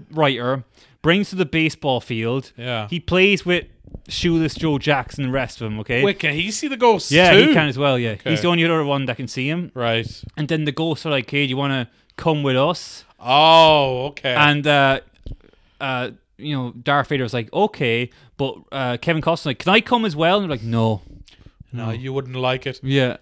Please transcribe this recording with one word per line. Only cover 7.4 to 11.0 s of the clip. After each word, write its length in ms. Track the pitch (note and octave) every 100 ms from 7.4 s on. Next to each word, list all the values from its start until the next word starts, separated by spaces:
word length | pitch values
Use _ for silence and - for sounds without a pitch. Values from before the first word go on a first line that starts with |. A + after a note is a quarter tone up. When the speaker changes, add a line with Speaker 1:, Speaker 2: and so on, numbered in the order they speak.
| C#4
Speaker 1:
he 60 |
can 140 | F3+ D3
as 100 | B2
well, 180 | C#3+ B2+
yeah. 140 | A#2
Speaker 2:
Okay. 180 | G2+ -
Speaker 1:
He's 120 | D#3
the 60 | E3+
only 160 | E3+
other 200 | E3 E3
one 200 | C#3+ C#3
that 120 | C3 A#2
can 120 | B2
see 200 | - C3
him. 220 | E3 F3
Speaker 2:
Right. 320 | B2+ A#2 A2+ A2+ - - -
Speaker 1:
And 120 | D3
then 160 | D#3+
the 80 | D3+
ghosts 340 | C3+ E3 D#3